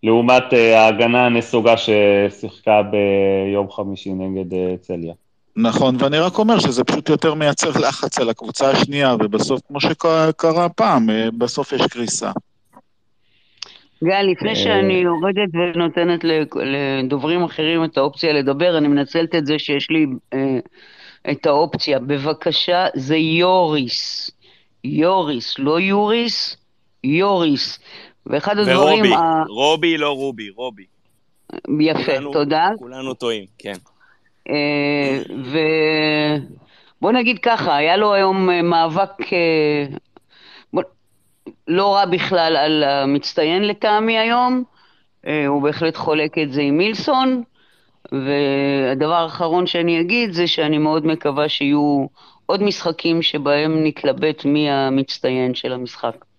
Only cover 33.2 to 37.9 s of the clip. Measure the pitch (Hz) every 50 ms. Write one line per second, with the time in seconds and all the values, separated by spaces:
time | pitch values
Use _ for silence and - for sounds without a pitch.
33.2 | 127 120 113 107 98 98 _ _ - 104 98 90 _ _ _ _ _ _ _ _
34.2 | _ _ _ _ _ - 131 147 147 147 147 143 143 143 147 143 143 139 135 135
35.2 | - - - 127 135 123 139 160 156 156 160 160 156 156 156 156 156 151 151 151
36.2 | 151 151 151 147 131 - - - - _ _ _ _ _ _ _ - 190 233 254
37.2 | 240 226 254 - - 240 226 220 - 175 151 143 147 160